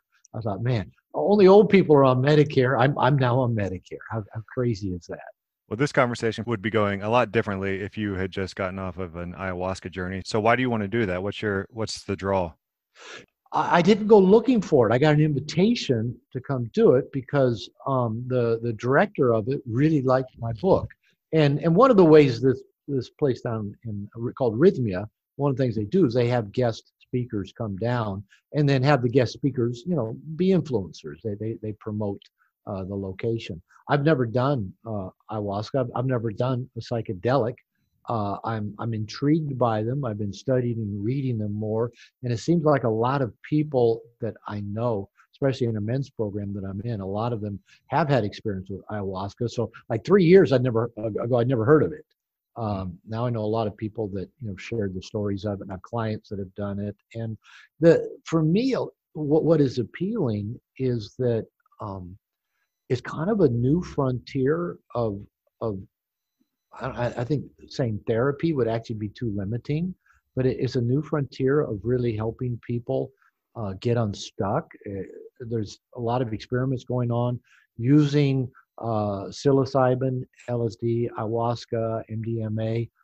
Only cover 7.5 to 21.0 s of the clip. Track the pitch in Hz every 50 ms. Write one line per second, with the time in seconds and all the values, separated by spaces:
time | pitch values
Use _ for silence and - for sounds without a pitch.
7.5 | 98 95 98 98 98 95 101 95 - 107 107 101 98 92 95 92 85 98 95 -
8.5 | - - 98 92 92 98 95 92 82 92 92 85 80 87 87 87 87 - 95 92
9.5 | 90 90 90 95 92 - - 92 - 92 90 90 95 92 - - - 110 104 117
10.5 | 120 123 131 123 117 110 101 95 110 120 113 92 90 90 95 101 - - 110 104
11.5 | 98 98 98 - - 110 107 - - - - - 98 - 95 98 98 95 87 82
12.5 | - _ _ _ _ _ _ _ _ - - - - - - _ _ _ _ -
13.5 | - 143 147 - 156 175 165 190 220 208 214 202 226 202 190 185 208 233 226 -
14.5 | 254 214 - - 160 127 113 101 117 127 151 156 147 151 156 156 147 127 151 -
15.5 | - 170 190 226 240 - - - 123 110 113 123 - - _ _ - 131 - -
16.5 | 139 127 120 110 - 214 233 175 127 123 - - - 135 123 - 147 143 131 123
17.5 | 117 101 - - _ - - 143 135 127 120 113 107 117 123 123 127 123 117 117
18.5 | 113 113 117 120 110 101 120 123 135 156 208 208 - - 139 120 113 110 101 123
19.5 | 139 - - 120 107 127 147 160 160 139 123 131 127 131 135 - - - 120 117
20.5 | 113 - 175 190 151 98 98 - - _